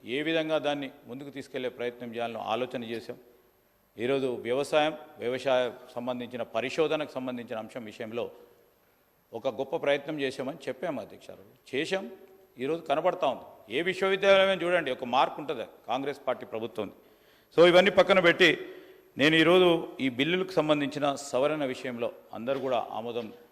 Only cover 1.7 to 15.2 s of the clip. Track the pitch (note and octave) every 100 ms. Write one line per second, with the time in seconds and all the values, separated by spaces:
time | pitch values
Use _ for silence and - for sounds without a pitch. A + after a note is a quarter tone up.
1.7 | - A#2+ A#2+ B2 A2+ A#2 A2 G2+ A2+ B2+
2.7 | B2+ A2+ A#2 - A#2+ - _ _ _ _
3.7 | _ _ - A#2+ C#3 C3+ A#2+ G#2+ B2+ C#3+
4.7 | D#3 D3+ D#3 - - A#2 B2+ C3+ B2+ B2
5.7 | G#2+ - - B2 B2 A#2+ A#2+ A2+ A2+ A#2
6.7 | C#3 D3+ D#3 C#3+ C3+ B2+ B2 A#2 A2+ A2
7.7 | B2+ G#2+ G2+ A2+ A#2 G2+ - - _ _
8.7 | _ _ _ _ _ _ A2+ C3 A2 C3+
9.7 | E3 C#3 C#3+ D#3+ D#3 C3+ B2+ C3 B2+ -
10.7 | B2 F3+ C3+ F#2+ - - F2+ G2 _ -
11.7 | B2+ D#3+ F#3+ A3+ - - - _ - C3+
12.7 | E3 D#3+ D3 F3+ F3 D3+ A#2 - - -
13.7 | A#2+ F3 F3+ F#3+ F#3+ G3 G3 F#3+ F#3+ E3+
14.7 | F3 C#3+ B2+ B2 B2